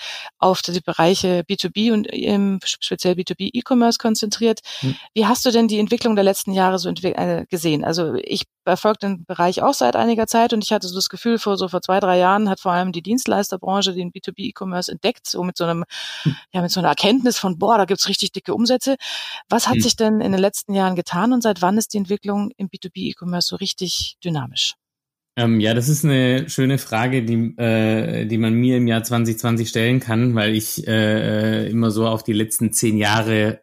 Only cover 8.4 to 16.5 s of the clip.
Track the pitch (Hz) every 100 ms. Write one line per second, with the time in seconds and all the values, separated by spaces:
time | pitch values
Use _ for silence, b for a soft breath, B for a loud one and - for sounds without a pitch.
8.4 | - _ - 180 214 214 202 185 170 180
9.4 | 175 185 254 277 247 240 226 226 220 226
10.4 | 233 226 196 208 190 180 - 185 233 226
11.4 | 208 196 185 180 - 190 196 180 180 202
12.4 | 214 190 190 175 185 175 175 247 - 196
13.4 | 202 185 - 196 196 180 175 196 - 185
14.4 | 208 - 190 180 - - 196 - - -
15.4 | 180 - 170 170 175 B B B 156 147
16.4 | B